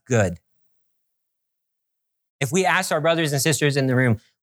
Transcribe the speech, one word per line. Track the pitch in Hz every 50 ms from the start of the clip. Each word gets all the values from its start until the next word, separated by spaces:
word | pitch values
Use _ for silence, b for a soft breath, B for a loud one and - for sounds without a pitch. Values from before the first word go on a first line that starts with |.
| _
good? | - 127 113 101 90 87 - _ _ _ _ _ _ _ _ _ _ _ _ _ _ _ _ _ _ _ _ _ _ _ _ _ _ _ _ _ _ _ _ _ _ _ _ _ _ _ -
If | 143 120
we | 147 190 185
asked | 180 165 180 190 -
our | 180 156
brothers | 147 165 165 165 160 147 147
and | 139
sisters | - 165 143 - 151 143 135
in | 143 135
the | 131 127
room, | 127 131 123 110 B B B B _